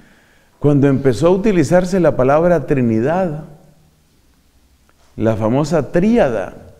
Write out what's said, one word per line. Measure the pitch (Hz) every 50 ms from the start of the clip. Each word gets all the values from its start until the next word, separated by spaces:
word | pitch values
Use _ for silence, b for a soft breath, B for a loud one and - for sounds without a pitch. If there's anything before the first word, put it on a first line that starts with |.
| B B B B B B B B B B _ _
Cuando | - 147 147 139 135
empezó | 143 135 123 135 139 117 101 165
a | 170
utilizarse | 185 196 196 226 196 175 143 127 175 180 185 180 190 190
la | 170 151 -
palabra | - 127 131 143 156 170 180 175 160 131
Trinidad, | 135 151 135 123 117 113 110 113 143 165 185 190 170 151 156 - - - - _ _ _ _ _ _ _ _ _ _ _ _ _ _ _ _ _ _ _ _ _ _ _ _ _ _ _ _ _ _ _
la | - 107 113 113
famosa | 98 110 107 120 139 156 139 170 156 139 - -
tríada, | 175 185 220 233 233 170 135 113 101 92 - - - - - -